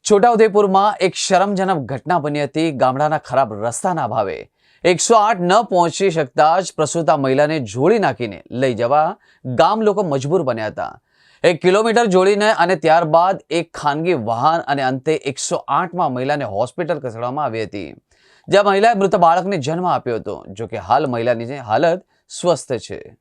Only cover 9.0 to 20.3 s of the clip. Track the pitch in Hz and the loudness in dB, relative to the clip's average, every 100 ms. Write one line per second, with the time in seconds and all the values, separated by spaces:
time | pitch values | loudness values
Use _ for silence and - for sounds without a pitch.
9 | 160 208 _ _ 131 123 165 220 214 196 | 0 -4 _ _ -6 2 2 2 0 0
10 | 185 139 139 180 135 113 107 95 82 - | -2 -2 0 -2 -2 -4 -6 -6 -10 -12
11 | _ _ _ _ 180 175 180 196 226 220 | _ _ _ _ 0 2 2 2 2 2
12 | 233 185 190 202 214 165 175 180 156 160 | 2 4 4 2 2 2 0 2 4 2
13 | 165 165 180 196 _ 165 165 - 147 143 | 4 2 2 -2 _ -4 -4 -4 -4 -2
14 | 165 160 110 113 143 165 - 139 131 131 | -2 -2 -2 0 0 0 -2 -2 -2 -2
15 | 143 156 139 143 - 175 - 143 180 175 | -2 -2 -4 -8 -6 -6 -2 -2 -2 -2
16 | 160 127 135 147 120 98 123 - 165 156 | -2 -2 -4 -4 -4 -4 -4 -4 -6 -4
17 | 131 113 123 139 139 113 104 101 78 - | -6 -8 -6 -4 -4 -4 -6 -8 -12 -16
18 | _ _ _ _ - 190 202 196 220 208 | _ _ _ _ 2 2 4 4 4 4
19 | 196 202 175 175 180 190 131 165 180 135 | 0 4 4 4 0 -4 -4 -4 -2 -2
20 | 123 110 95 | -2 -6 -6